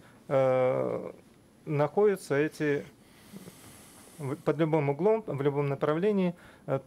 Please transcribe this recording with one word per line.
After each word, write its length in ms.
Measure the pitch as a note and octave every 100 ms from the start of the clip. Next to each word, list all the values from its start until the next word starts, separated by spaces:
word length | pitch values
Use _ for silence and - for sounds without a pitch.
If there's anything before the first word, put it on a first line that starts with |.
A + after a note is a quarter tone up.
| - - -
э, 840 | C3+ C3 C3 B2+ C3+ B2+ A#2+ - - - - - _ -
находятся 680 | D3 D3 - G#3 F#3 - C#3+
эти, 500 | D#3 - D3+ C#3+ - - - - - - - - - - - - - -
в-, 200 | C#3 D3
под 200 | - D3
любым 300 | D#3+ D#3 C#3+
углом, 360 | C#3+ G3 A3 G#3+
в 140 | C#3
любом 260 | C#3+ C#3+ C#3+
направлении, 680 | C3+ D3 D#3 G3+ G3+ F3+ F3 - - -
э, 120 | C3+